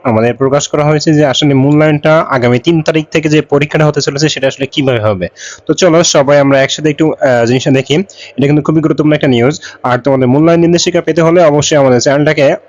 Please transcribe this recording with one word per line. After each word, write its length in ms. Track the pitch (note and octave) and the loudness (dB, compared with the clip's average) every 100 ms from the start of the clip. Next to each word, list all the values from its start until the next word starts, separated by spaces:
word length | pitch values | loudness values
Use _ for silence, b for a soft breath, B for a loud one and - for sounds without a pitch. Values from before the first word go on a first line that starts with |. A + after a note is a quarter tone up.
আমাদের 300 | C3+ A2 A#2 | -2 0 0
প্রকাশ 340 | A#2+ C3+ C#3+ - | -2 -2 -2 -2
করা 160 | D3 | -2
হয়েছে 280 | D3 D#3 E3 | 0 0 0
যে 120 | D3+ | 2
আসলে 280 | D3 B2 D3 | 2 2 2
মূল্যায়নটা 680 | C3+ C#3 D3+ D#3 D3 D#3 D#3+ | 2 2 2 2 0 2 0
আগামী 380 | E3+ C3 A#2+ B2 | 0 -2 0 0
তিন 220 | - E3 | 0 0
তারিখ 240 | D3+ D#3 D3+ | 0 -2 -2
থেকে 180 | E3 D#3 | -4 0
যে 120 | D3+ | -2
পরীক্ষাটা 440 | C#3+ C#3+ D3 E3+ | 0 -2 0 0
হতে 160 | D3+ D3 | 0 0
চলেছে 280 | C#3+ C#3+ D3+ | -4 -2 -4
সেটা 180 | - C3+ | -2 -4
আসলে 180 | - | -4
কিভাবে 340 | C3+ - C3+ A#2+ | -8 -4 -2 0
হবে। 280 | G#2+ F#2+ F2 B B B | -2 -2 -6 B B B
তো 80 | - | -6
চলো 300 | D3+ F#3 D#3+ | 0 2 2
সবাই 360 | E3+ D#3 C3+ C#3+ | 2 0 2 2
আমরা 220 | C#3 C#3 | 2 2
একসাথে 280 | C3+ - D3+ | 0 -2 -4
একটু, 240 | D3 D#3 | -2 -2
আহ, 320 | - C#3 A#2+ | 0 0 0
জিনিসটা 260 | A#2 B2 - | 0 0 0
দেখি। 220 | C3+ C3+ | -2 0
এটা 520 | D3 G3 - - - | -4 -4 -14 -14 -4
কিন্তু 180 | C#3+ D3 | 0 0
খুবই 180 | D3 D#3+ | 0 -2
গুরুত্বপূর্ণ 340 | D3+ - D3+ | -2 0 0
একটা 120 | D3+ D3 | 0 0
নিউজ। 320 | A#2+ B2 D#3+ B B | 2 0 -2 B B
আর 160 | B2+ B2 | -4 -2
তোমাদের 280 | C#3 C3+ B2+ | 0 0 2
মূল্যায়ন 340 | C#3 E3 E3+ | 2 2 2
নির্দেশিকা 400 | E3+ E3+ - E3+ | 2 0 0 -2
পেতে 200 | E3 D#3 | -2 0
হলে 240 | E3 F3 | 2 4
অবশ্যই 320 | D#3+ D3 C#3+ D3+ | 2 2 0 2
আমাদের 220 | C3+ B2 | 2 2
চ্যানেলটাকে 560 | C#3+ C#3 D3+ D3+ C#3 F3+ | 0 0 0 2 0 -2